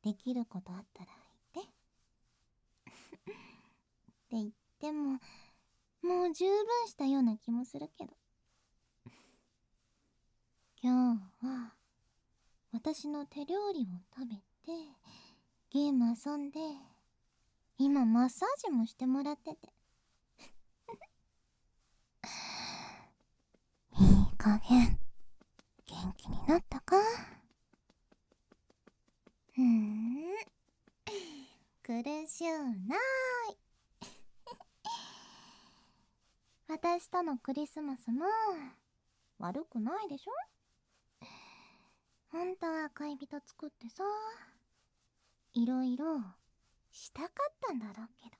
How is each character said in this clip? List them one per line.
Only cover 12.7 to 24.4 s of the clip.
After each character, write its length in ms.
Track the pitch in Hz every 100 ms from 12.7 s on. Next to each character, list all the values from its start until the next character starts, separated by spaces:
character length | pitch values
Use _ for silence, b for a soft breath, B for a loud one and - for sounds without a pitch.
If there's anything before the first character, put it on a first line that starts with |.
私 360 | 226 302 302 294
の 180 | 294 285
手 180 | 285
料 280 | 285 381 415
理 100 | 339
を 20 | 208 180 - 247
食 100 | 254
べ 100 | 208
て、 60 | _ _ - 330 302 269 B B B B B _ _
ゲ 200 | 277 294
ー 20 |
ム 240 | 262 233 233
遊 200 | 285 294
ん 140 | 285
で、 80 | 302 320 277 269 _ _ _ _ _ _ _ _ -
今 260 | 277 285
マ 220 | 233 226 254
ッ 20 |
サ 160 | -
ー 40 | 392 571
ジ 120 | 415
も 160 | 262 226
し 100 | -
て 100 | 254
も 160 | 262
ら 100 | 285
っ 40 | 294
て 180 | -
て。 180 | 311 - _ _ _ _ _ _ _
<laughs> 680 | - - - _ - 453 - _ _ _ _ _ _ _ _ _ _ _ B B B B B B B B B _ _ _ _ _ _ _ _ -
い 40 |
い 40 | 190 196 196
加 220 | -